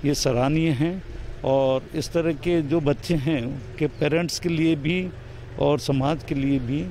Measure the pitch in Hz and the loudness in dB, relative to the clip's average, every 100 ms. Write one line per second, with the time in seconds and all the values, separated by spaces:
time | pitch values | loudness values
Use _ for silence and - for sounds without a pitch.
0 | 143 143 143 120 131 156 165 127 160 185 | 0 0 2 2 2 4 2 2 0 -2
1 | - - - - 139 135 135 131 - 160 | -8 -10 -10 -4 0 2 4 0 -2 -6
2 | - 170 165 143 175 165 143 165 147 139 | -2 0 0 0 0 0 2 2 2 0
3 | - 170 135 151 117 135 - - 151 - | 0 0 2 0 -2 -6 -10 -2 -2 0
4 | 151 160 170 - 175 165 160 156 147 180 | 0 2 0 -2 -2 2 2 2 0 -2
5 | 185 - - - - - 143 147 - 139 | -2 -8 -14 -14 -12 0 2 2 2 2
6 | 135 160 - 139 139 139 120 139 180 | 2 0 -2 -2 2 2 0 -2 -4